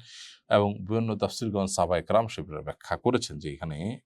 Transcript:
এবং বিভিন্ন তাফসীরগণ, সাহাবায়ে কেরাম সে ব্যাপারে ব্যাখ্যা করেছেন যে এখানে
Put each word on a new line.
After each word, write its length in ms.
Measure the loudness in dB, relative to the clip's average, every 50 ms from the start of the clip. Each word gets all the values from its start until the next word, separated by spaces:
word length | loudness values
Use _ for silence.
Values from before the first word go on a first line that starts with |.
| -8 -16 -18 -18 -18 -18 -18 -20 _ _
এবং 240 | 4 6 6 4 2 -2
বিভিন্ন 380 | -4 -2 0 0 0 0 0 0
তাফসীরগণ, 480 | 0 -2 -2 -2 -4 -2 0 0 0
সাহাবায়ে 380 | 0 2 0 2 2 2 0 2
কেরাম 240 | 4 4 4 4 2
সে 140 | -2 -8
ব্যাপারে 220 | -8 -8 -8 -8 -8
ব্যাখ্যা 340 | -8 -10 -10 -6 -6 -6 0
করেছেন 420 | 2 2 2 2 0 -2 -6 -8
যে 140 | -8 -8 -8
এখানে 460 | -6 -6 -6 -6 -4 -4 -6 -6 -6 -12